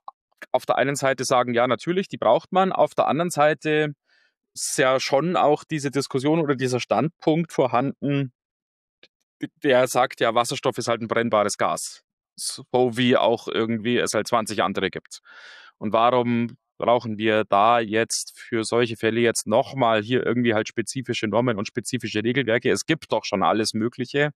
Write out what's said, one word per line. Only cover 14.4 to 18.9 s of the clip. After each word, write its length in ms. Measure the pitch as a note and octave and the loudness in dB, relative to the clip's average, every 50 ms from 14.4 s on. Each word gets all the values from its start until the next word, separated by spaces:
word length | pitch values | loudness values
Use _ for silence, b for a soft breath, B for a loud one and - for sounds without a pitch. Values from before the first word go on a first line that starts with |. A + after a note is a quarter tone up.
| A2 G2 G#2+ G#2+ | -2 -2 -2 -2
andere 280 | G2 G2 G2 G2 F#2+ F2+ | -2 -2 -2 -2 -4 -4
gibt. 300 | - D#2+ _ - - - B B B B B B B B B B B B | -4 -6 _ -14 -20 -20 B B B B B B B B B B B B
Und 140 | G#2 A2 | -8 -2
warum 640 | G2+ A2+ A#2 B2 B2+ B2 A#2+ A#2+ A#2+ A#2 A#2+ A#2 B2 _ _ _ _ - | 0 2 2 2 2 2 0 0 0 -2 -2 -4 -8 _ _ _ _ -4
brauchen 400 | - A2+ A#2+ A#2+ - A#2 G#2+ G2+ | 0 2 2 2 0 -4 -6 -2
wir 260 | A2 A2+ G#2+ G#2+ G#2 | 0 2 2 2 2
da 340 | - G2 G2 G#2 A#2 A#2+ A#2+ | 2 2 4 4 4 4 2
jetzt 540 | A#2 G2 G#2+ A2+ A#2 - - - - - - - | 0 0 0 0 0 0 -4 -6 -8 -8 -14 -20
für 260 | - - A#2+ A2+ A2 | -12 -6 -4 -4 -2
solche 320 | - A#2 A#2 B2 A2+ | 0 0 0 0 0